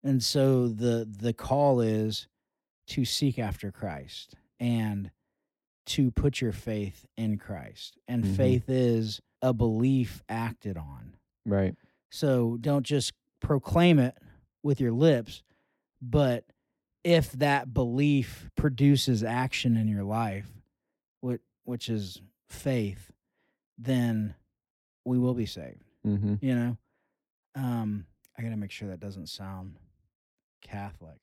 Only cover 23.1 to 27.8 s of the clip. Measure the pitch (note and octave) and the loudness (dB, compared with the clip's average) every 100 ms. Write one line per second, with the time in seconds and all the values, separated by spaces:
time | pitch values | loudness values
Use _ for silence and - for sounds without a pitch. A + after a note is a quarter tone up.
23.1 | _ _ _ _ _ _ - A#2+ C3 A#2 | _ _ _ _ _ _ -10 0 2 2
24.1 | A2 G#2 - _ _ _ _ _ _ - | 0 -2 -8 _ _ _ _ _ _ -2
25.1 | B2+ B2 B2 G#2+ F2 C2+ - _ _ G#2+ | 2 2 0 -4 -6 -14 -16 _ _ -2
26.1 | G2+ G#2 G#2 C3+ B2 A#2+ A#2 _ _ _ | 0 0 0 0 0 0 -4 _ _ _
27.1 | _ _ _ _ C#3 B2+ A#2 | _ _ _ _ -6 -4 -2